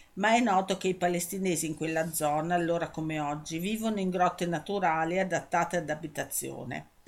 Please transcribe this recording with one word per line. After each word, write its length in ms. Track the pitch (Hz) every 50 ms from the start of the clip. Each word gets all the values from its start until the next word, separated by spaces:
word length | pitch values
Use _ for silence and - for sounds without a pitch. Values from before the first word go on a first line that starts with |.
| - - _
ma 200 | 185 196 220 226
è 60 | 240
noto 380 | 247 220 - - 190 190 190 190
che 100 | - 190
i 80 | 180
palestinesi 680 | 185 180 175 175 175 170 - 196 190 190 185 170 151 160 156
in 80 | 156
quella 380 | - 156 160 160 160 165 170 156
zona, 420 | - 151 147 147 156 156 170 175
allora 340 | 175 170 165 170 165 160 151
come 300 | - 160 160 156 156 151
oggi, 400 | 147 143 147 151 151 - 160 165
vivono 400 | 175 202 220 220 220 226 214 196
in 100 | 190 185
grotte 360 | 175 180 180 180 180 - 180
naturali 760 | 175 170 156 - - 202 202 185 165 160 160 160 165 180 190
adattate 560 | 190 180 170 151 - - - 170 165 165 -
ad 140 | 175 165 143
abitazione. 1040 | 151 156 165 156 - 143 143 - - - 139 135 135 135 131 120 139 156 - - _ _ _